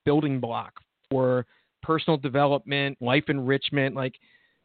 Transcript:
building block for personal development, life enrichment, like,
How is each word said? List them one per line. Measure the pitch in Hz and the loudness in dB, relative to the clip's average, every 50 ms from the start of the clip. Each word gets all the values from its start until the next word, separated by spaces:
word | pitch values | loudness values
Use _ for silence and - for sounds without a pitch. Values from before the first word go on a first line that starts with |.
| - | 0
building | 147 143 156 151 147 135 127 | 2 2 4 2 2 0 -2
block | 120 117 117 113 113 - - - - _ _ _ _ - | -2 -4 -6 -6 -8 -10 -14 -20 -20 _ _ _ _ -4
for | 135 131 131 127 127 127 120 - _ _ _ _ _ _ | 0 0 2 2 2 0 -2 -4 _ _ _ _ _ _
personal | - - 160 156 - - 160 | -2 -2 0 0 2 2 0
development, | 143 131 143 123 143 143 143 143 139 - 143 143 143 139 139 135 - | 0 0 0 0 2 2 2 2 0 -2 -2 -2 -2 -2 -2 -4 -4
life | 120 120 131 147 - - | -2 0 0 0 0 0
enrichment, | 147 139 127 127 139 135 - - 147 143 135 135 131 | -2 -2 0 0 0 0 -2 -2 -2 0 0 0 -2
like, | 135 131 131 - - _ _ _ _ _ _ _ _ | -4 -6 -6 -6 -10 _ _ _ _ _ _ _ _